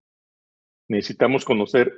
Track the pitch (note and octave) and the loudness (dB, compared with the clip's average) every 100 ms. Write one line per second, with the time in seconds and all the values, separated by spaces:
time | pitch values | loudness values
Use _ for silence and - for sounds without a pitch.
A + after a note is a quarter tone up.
0 | _ _ _ _ _ _ _ _ _ G#2 | _ _ _ _ _ _ _ _ _ -4
1 | - - F#3+ C3+ - A2+ G#2 B2+ A#2+ | -4 0 0 0 0 -2 2 2 0